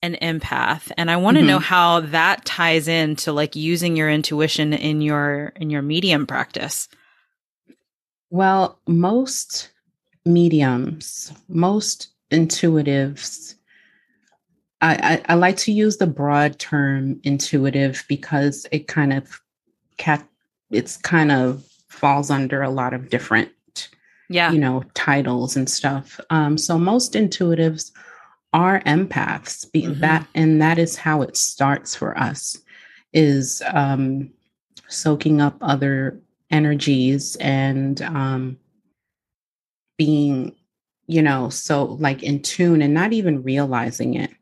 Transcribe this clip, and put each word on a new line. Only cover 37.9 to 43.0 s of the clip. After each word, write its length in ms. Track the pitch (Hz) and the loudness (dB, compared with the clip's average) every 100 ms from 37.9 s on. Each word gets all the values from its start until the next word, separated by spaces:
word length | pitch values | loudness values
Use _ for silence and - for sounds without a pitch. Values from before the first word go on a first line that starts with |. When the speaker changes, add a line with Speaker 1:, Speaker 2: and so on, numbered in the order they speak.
| 139 | -4
Speaker 2:
um, 540 | 143 156 135 131 127 131 _ _ _ _ _ _ _ _ _ _ _ _ _ _ | -4 -4 -4 -4 -6 -12 _ _ _ _ _ _ _ _ _ _ _ _ _ _
being, 580 | 151 151 143 139 127 - _ _ _ _ _ | 0 2 2 0 -6 -12 _ _ _ _ _
you 140 | 165 | 2
know, 280 | 151 135 123 | 2 2 -2
so, 340 | - - 143 131 - | -6 -2 -2 -2 -2
like, 220 | 151 135 | -2 -2
in 180 | - 143 | -4 -4
tune 400 | - - 175 165 | -4 0 4 4
and 120 | 143 | 4
not 180 | 151 | 2